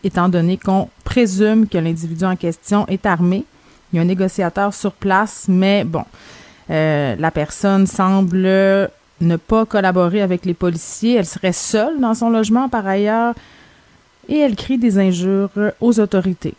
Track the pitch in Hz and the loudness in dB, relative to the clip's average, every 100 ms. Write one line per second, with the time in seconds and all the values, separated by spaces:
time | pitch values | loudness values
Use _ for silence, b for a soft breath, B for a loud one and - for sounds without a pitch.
0 | 196 185 180 175 165 190 208 190 - _ | -2 0 0 2 0 0 0 -2 -2 _
1 | - 247 226 190 214 220 214 180 165 165 | -4 0 0 2 2 2 2 0 -2 -4
2 | 165 165 190 185 170 165 - 208 - 190 | -6 -4 -2 -2 -4 -6 -2 -2 0 -2
3 | 208 170 175 196 302 b b b b 170 | 0 2 2 0 -6 b b b b 0
4 | 175 185 190 - 175 196 202 - 202 - | 0 0 -2 -2 -4 -2 -4 -2 -6 -4
5 | 196 190 214 - - 185 190 202 - 160 | 0 0 0 -4 0 2 2 2 0 -6
6 | - B B B B B - 156 156 147 | -8 B B B B B -6 -2 0 0
7 | 139 107 160 156 147 - 196 196 190 - | -2 -2 -4 -2 -6 -2 0 2 0 0
8 | 185 196 190 185 185 190 196 196 196 _ | 0 2 2 0 2 4 4 2 0 _
9 | _ _ 170 165 - 220 220 214 190 185 | _ _ -2 -2 0 0 0 0 2 2
10 | 175 208 196 180 185 170 180 165 - - | 0 0 0 -2 -4 -2 -2 -4 -8 -4
11 | 226 240 175 - 190 180 - 220 240 311 | 0 0 0 -4 -4 -2 -2 0 0 0
12 | 240 226 233 226 214 233 262 240 196 196 | 0 0 0 0 2 2 0 -2 -2 0
13 | 208 226 233 233 B B B B B B | 0 0 -2 -4 B B B B B B
14 | B _ - 302 285 202 - 262 233 196 | B _ -4 2 2 0 -4 0 2 2
15 | 190 175 185 196 196 202 208 - 233 226 | 2 0 0 0 -2 -2 -4 0 2 2
16 | 208 196 185 175 151 | 2 0 -2 -4 -8